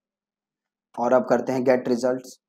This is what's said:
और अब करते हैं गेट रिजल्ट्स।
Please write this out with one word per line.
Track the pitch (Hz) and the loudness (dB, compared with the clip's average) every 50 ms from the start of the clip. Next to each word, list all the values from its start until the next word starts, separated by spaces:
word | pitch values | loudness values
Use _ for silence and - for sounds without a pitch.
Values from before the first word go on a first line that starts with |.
| _ _ _ _ _ _ _ _ _ _ _ _ _ _ _ _ _ _ _ - | _ _ _ _ _ _ _ _ _ _ _ _ _ _ _ _ _ _ _ -6
और | 120 120 127 | -2 2 2
अब | 127 127 - | 2 2 2
करते | 131 117 117 - 131 | 0 0 0 -2 -4
हैं | 131 123 | 0 2
गेट | 131 127 123 127 131 | 2 2 2 0 -2
रिजल्ट्स। | 123 117 127 127 127 131 - - - - _ | -2 -2 0 -2 -2 -4 -6 -12 -20 -20 _